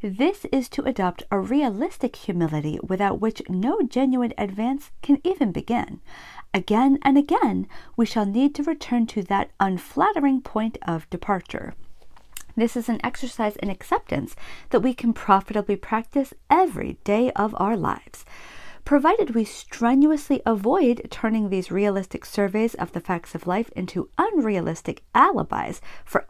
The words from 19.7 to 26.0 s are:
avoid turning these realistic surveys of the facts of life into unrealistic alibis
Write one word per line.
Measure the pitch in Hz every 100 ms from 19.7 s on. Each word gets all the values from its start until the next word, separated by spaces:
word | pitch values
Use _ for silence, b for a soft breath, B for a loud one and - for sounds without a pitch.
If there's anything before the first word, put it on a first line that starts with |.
| - 233 269 302 302 - 285
avoid | - 220 208 359 262 233 -
turning | - 220 220 202
these | 190 180
realistic | 180 208 196 190 -
surveys | - - 202 214 226
of | - 170
the | 175
facts | - 170 - 165
of | 175
life | 190 233 -
into | 180 180 - -
unrealistic | 392 381 220 196 165 165 - - -
alibis | 269 330 277 - - - - B B